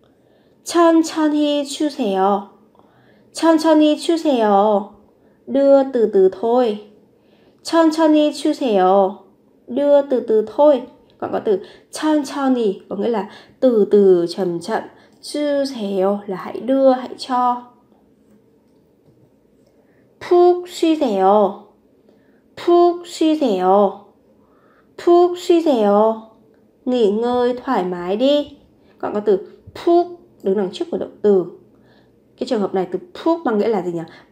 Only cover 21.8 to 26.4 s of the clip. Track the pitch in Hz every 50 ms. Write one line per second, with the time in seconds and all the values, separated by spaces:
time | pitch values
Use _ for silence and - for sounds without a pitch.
21.8 | _ _ _ _ _ _ _ _ _ _ _ _ _ _ _ - - - 349 349
22.8 | 349 349 339 349 - - - - 330 311 311 302 302 247 202 185 180 185 190 202
23.8 | 208 190 196 - - _ _ _ _ _ _ _ _ _ _ _ _ _ _ _
24.8 | _ _ _ - - - 349 349 359 349 349 359 - - 349 339 320 330 277 226
25.8 | 214 202 202 208 214 220 226 226 220 - _ _